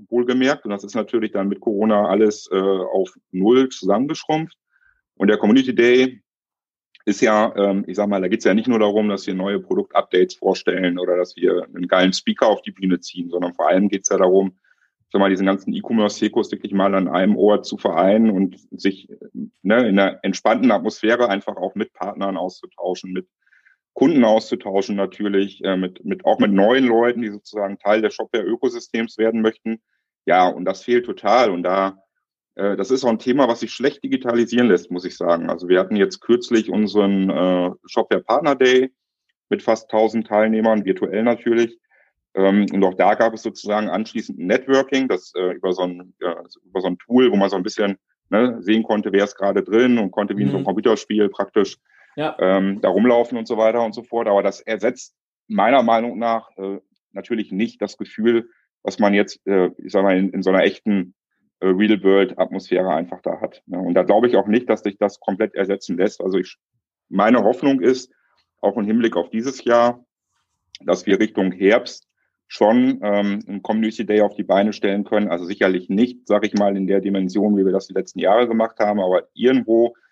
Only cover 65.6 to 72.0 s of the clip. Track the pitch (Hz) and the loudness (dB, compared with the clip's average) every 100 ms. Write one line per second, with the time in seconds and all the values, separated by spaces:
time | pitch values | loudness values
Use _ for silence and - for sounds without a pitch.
65.6 | 95 98 - 87 104 - 95 92 92 - | -4 -6 -6 -4 -2 -2 -4 -4 -4 -12
66.6 | _ _ _ _ _ 95 104 123 104 131 | _ _ _ _ _ 0 2 4 2 0
67.6 | 143 135 123 127 - _ _ _ _ _ | 0 2 0 0 -6 _ _ _ _ _
68.6 | 101 107 104 113 113 - 82 110 127 131 | -2 -2 -2 0 0 -2 -4 -6 -8 -6
69.6 | 123 117 120 120 _ _ _ _ _ _ | 0 2 2 -2 _ _ _ _ _ _
70.6 | _ - - 92 - 98 110 - 95 90 | _ -10 -4 -2 0 0 0 -2 -4 0
71.6 | 98 117 - - | 2 2 0 -14